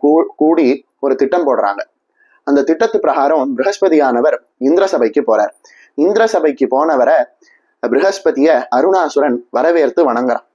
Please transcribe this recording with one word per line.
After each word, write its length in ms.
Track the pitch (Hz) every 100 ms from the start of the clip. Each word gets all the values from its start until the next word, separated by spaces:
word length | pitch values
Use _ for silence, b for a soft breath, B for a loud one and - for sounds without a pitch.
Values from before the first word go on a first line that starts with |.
கூ-, 220 | 147 156 - -
கூடி 480 | 151 165 135 143 - _
ஒரு 160 | 139
திட்டம் 320 | 131 135 180 151
போடுறாங்க. 320 | 117 101 101 - _ _ _ _ _
அந்த 180 | - 143
திட்டத்து 380 | 139 160 466 226
பிரகாரம் 580 | 156 143 139 156 135 120
ப்ரஹஸ்பதியானவர் 800 | 139 208 196 156 139 120 147 - _ -
இந்திர 280 | 131 170 190
சபைக்கு 340 | 156 117 143
போறார். 300 | 135 107 104 - b b b
இந்திர 320 | b 165 208 226
சபைக்கு 400 | 196 156 131 131
போனவரை, 540 | 131 160 143 120 156 120 _ b b b b 117
ப்ரஹஸ்பதிய 760 | 123 190 196 165 135 151 139 - 127
அருணாசுரன் 600 | 160 190 156 143 143 120 -
வரவேற்று 600 | 117 147 170 139 120 151
வணங்குறான். 320 | 117 123 117 -